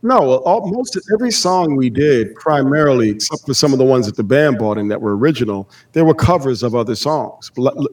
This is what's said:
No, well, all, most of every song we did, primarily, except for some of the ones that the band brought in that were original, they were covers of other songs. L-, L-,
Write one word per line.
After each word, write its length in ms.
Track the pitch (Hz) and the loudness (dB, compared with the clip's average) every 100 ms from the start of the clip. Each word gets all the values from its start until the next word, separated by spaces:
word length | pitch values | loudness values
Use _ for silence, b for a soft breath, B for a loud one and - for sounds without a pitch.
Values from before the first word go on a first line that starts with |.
No, 160 | 226 254 | 2 2
well, 180 | 139 131 | 4 2
all, 320 | 170 208 202 | 2 0 -2
most 260 | 220 254 185 | -6 -6 -8
of 60 | - | -2
every 180 | 214 247 | -2 0
song 460 | 214 180 185 170 139 | -2 0 0 0 0
we 120 | 127 | 0
did, 460 | 117 151 131 107 | 0 2 2 0
primarily, 760 | - - 147 135 147 151 127 110 | -4 -2 0 2 2 2 2 2
except 360 | 104 - 147 - | -2 -6 -8 -6
for 80 | |
some 180 | 131 151 | 0 2
of 60 | 135 | 4
the 60 | |
ones 220 | 131 127 104 | 4 4 0
that 100 | - | -4
the 80 | |
band 340 | 104 131 151 120 | 0 2 2 0
brought 180 | 107 104 | -2 -2
in 120 | 104 | -4
that 120 | 107 | -4
were 160 | 110 101 | -4 0
original, 540 | 139 135 117 101 98 b b | 0 0 -2 -4 -8 b b
they 100 | - | 0
were 120 | 160 | 2
covers 480 | 156 - 175 139 120 | 4 2 2 0 -2
of 120 | 123 | -2
other 200 | 120 113 | -2 -2
songs. 560 | 110 143 156 110 - - - | -4 -2 -4 -6 -12 -18 -4
L-, 120 | 127 | -2
L-, 200 | - 139 | -2 -6